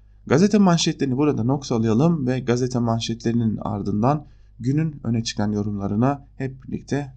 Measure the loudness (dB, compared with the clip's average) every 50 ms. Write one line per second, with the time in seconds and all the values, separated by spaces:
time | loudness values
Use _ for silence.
0 | -20 -20 -20 -10 -2 2 4 4 6 6 6 6 6 6 4 4 2 0 -2 -2
1 | -2 -2 0 2 2 2 2 0 0 0 -2 -2 -2 -2 0 0 2 2 4 4
2 | 4 4 2 0 0 -2 -2 -2 0 0 0 0 0 -2 0 0 0 0 0 -2
3 | -2 -4 -6 -4 -2 0 0 2 0 0 -2 -4 -4 -6 -6 -4 -4 -2 -2 0
4 | 2 2 0 0 -4 -10 -20 -20 -20 -20 -14 -6 -4 -2 0 0 -2 -4 -6 -6
5 | -6 -4 -2 -2 -4 -4 -4 -4 -2 -2 -2 -2 -2 -4 -4 -4 -4 -2 0 0
6 | 0 0 0 -4 -8 -16 -12 -10 -10 -8 -10 -12 -12 -10 -10 -10 -8 -6 -6 -6
7 | -6 -8 -10